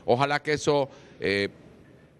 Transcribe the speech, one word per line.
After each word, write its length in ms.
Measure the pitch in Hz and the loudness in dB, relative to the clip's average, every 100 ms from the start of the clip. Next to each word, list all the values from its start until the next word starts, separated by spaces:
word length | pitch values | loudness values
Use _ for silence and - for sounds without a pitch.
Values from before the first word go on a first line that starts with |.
| - | 0
Ojalá 380 | 120 143 147 | 2 2 -2
que 100 | - | -2
eso... 340 | 147 - 147 135 - - - | -4 0 0 0 -8 -20 -8
Eh, 300 | 78 101 98 - - - - - - _ | -2 -2 -2 -6 -20 -20 -20 -20 -20 _